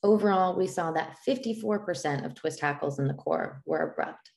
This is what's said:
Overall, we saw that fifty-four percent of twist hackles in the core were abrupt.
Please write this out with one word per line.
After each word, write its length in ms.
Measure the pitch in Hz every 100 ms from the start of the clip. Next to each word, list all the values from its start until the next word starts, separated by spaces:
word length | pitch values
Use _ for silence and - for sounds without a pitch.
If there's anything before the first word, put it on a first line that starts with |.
Overall, 520 | 202 214 202 190 185 180
we 120 | 185
saw 240 | 185 165
that 260 | 160 - - -
fifty-four 540 | 254 226 226 214 208
percent 460 | 202 175 151 143 -
of 100 | 127
twist 240 | 156 156
hackles 400 | 147 143 151 139
in 80 | 139
the 60 | 139
core 460 | - 156 - - -
were 260 | 156 160
abrupt. 400 | - - - -